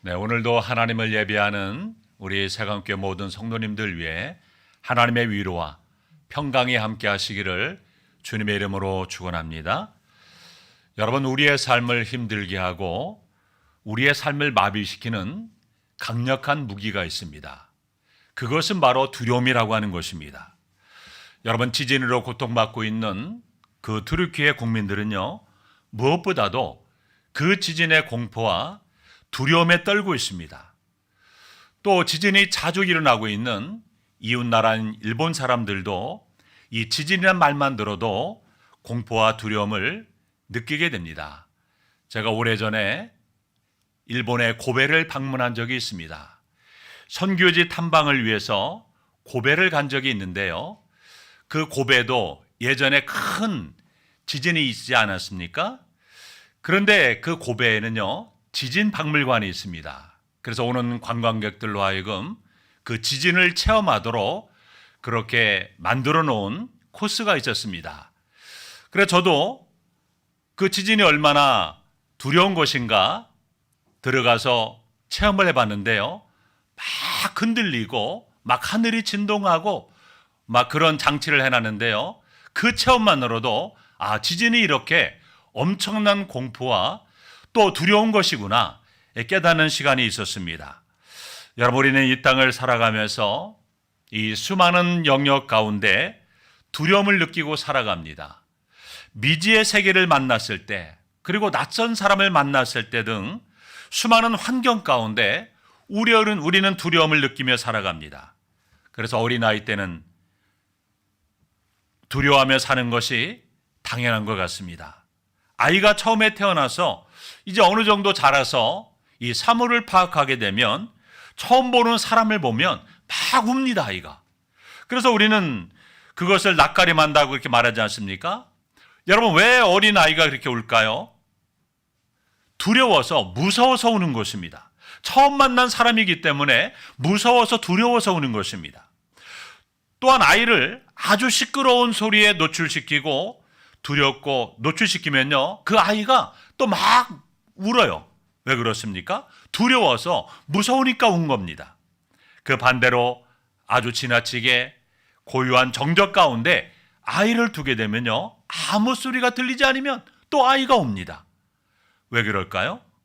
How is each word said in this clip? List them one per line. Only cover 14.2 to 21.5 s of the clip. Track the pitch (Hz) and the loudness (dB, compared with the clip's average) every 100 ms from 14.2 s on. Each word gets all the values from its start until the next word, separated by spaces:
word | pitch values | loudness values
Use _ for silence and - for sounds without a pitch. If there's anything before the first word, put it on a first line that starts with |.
| 151 143 147 | -4 -4 -2
마비시키는 | 110 101 101 101 - 117 113 95 180 226 _ _ _ _ _ | 2 0 -2 -8 -10 -8 -8 -8 -10 -16 _ _ _ _ _
강력한 | - 117 123 135 - 147 131 | -8 -6 -2 -2 -2 -4 -4
무기가 | 98 107 98 | -8 -8 -6
있습니다. | 85 - 87 73 73 67 _ _ _ _ _ _ _ | -6 -8 -12 -16 -20 -20 _ _ _ _ _ _ _
그것은 | - 120 151 - 196 | -10 -4 -2 -2 2
바로 | 135 127 135 | 2 4 0
두려움이라고 | - 117 123 123 123 110 | -2 -2 0 2 2 2
하는 | 110 104 | 0 -2
것입니다. | 90 82 82 73 67 - _ _ _ _ - - - - _ | -6 -8 -12 -16 -20 -20 _ _ _ _ -20 -20 -20 -20 _
여러분, | 113 | -4